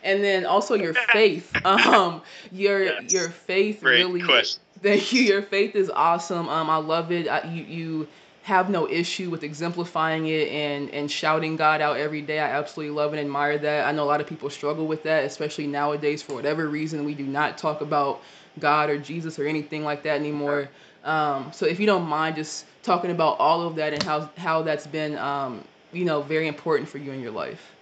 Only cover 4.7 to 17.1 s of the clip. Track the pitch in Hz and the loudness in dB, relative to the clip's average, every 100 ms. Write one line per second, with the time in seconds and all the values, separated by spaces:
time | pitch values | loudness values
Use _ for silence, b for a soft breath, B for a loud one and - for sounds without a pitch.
4.7 | - 196 202 - 247 220 196 202 196 208 | -2 2 2 4 4 4 4 2 0 2
5.7 | 208 190 - 165 170 - 175 160 160 156 | 2 0 2 2 2 0 -4 -2 -2 0
6.7 | 160 156 165 165 175 160 143 165 165 - | 0 2 -2 0 -2 0 -2 -2 -8 -8
7.7 | 165 165 160 147 B B B - 190 185 | -8 -6 -6 -8 B B B 0 2 2
8.7 | 185 160 170 175 - 185 160 151 147 170 | 0 0 0 -2 -4 -6 -6 -8 -6 -6
9.7 | 175 175 165 160 160 156 156 151 151 147 | -4 -4 -2 0 0 0 0 0 -2 -4
10.7 | 143 143 143 147 - 156 156 156 160 156 | -4 -6 -6 -6 -2 0 2 0 2 2
11.7 | 156 151 131 151 151 147 151 147 135 151 | 4 2 0 -2 -4 -4 -2 0 -2 -4
12.7 | - 151 147 147 156 143 143 147 147 147 | -8 -6 -2 -2 -2 -4 0 0 0 0
13.7 | 151 143 151 143 147 147 156 143 - 147 | 0 0 0 2 0 -2 -8 -10 -4 -4
14.7 | 151 156 156 156 156 139 143 151 151 147 | -2 -2 -2 0 2 0 -4 -6 -4 -4
15.7 | 143 147 147 147 151 - 131 147 156 156 | -2 -2 0 -2 -2 -6 -4 -2 -2 -2
16.7 | 151 156 156 147 | -2 -4 -4 -4